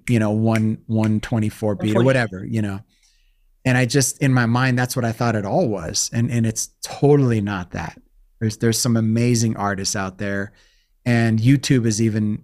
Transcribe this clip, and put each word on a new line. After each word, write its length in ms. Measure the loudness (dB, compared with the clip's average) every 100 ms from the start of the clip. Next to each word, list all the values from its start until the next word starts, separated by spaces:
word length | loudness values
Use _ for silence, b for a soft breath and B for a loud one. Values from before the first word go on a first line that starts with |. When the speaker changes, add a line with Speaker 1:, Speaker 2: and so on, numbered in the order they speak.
| 0
Speaker 1:
you 100 | 2
know, 140 | 2
one, 460 | 0 2 2 0 -2 -2
one 340 | 0 0 0
twenty-four 560 | -2 -2 -2 -4 -4 -2
beat 160 | 0
or 20 |
Speaker 2:
One 0 |
twenty. 100 | 2 2
Speaker 1:
whatever, 380 | 2 -2 -6
you 160 | -6 -4
know? 200 | -4 -6 -14 _ _ _ _ _ _ _
And 140 | 0 2
I 80 | 2
just, 320 | 2 0 0
in 140 | 2
my 140 | 2 2
mind, 320 | 2 2 0
that's 180 | -2 -2
what 80 |
I 80 | -4
thought 240 | -2 -2 -2
it 80 |
all 240 | -2 0 0
was. 420 | -2 -4 -4 -4
And, 180 | -2 -2
and 140 | 0
it's 260 | -2 -4 -10 _
totally 580 | -16 0 4 4 4 0
not 300 | -2 -6 -8
that. 300 | -10 -10 -14 _ _ _ _
There's, 160 | -6 0
there's 220 | 0 0
some 180 | 0 2
amazing 600 | 2 2 2 2 0 0
artists 380 | -2 -2 -4
out 240 | -4 -6 -6
there. 340 | -6 -6 -8 b b b b _ 0
And 320 | 2 2 2
YouTube 460 | 4 2 4 2
has 180 | 2 0
even, 400 | 0 0 -2 -4